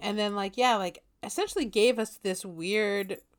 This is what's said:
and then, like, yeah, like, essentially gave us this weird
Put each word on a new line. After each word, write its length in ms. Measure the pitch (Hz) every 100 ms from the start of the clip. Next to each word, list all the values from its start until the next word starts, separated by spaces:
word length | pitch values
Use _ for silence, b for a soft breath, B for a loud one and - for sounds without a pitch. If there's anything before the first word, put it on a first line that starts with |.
and 160 | 208 208
then, 160 | 208 202
like, 220 | 196 240
yeah, 180 | 247 214
like, 260 | 180 - - _
essentially 420 | - - 403 381
gave 340 | 233 208 233 226
us 200 | 214 -
this 220 | 196 185
weird 760 | 190 165 175 214 208 202 190 - _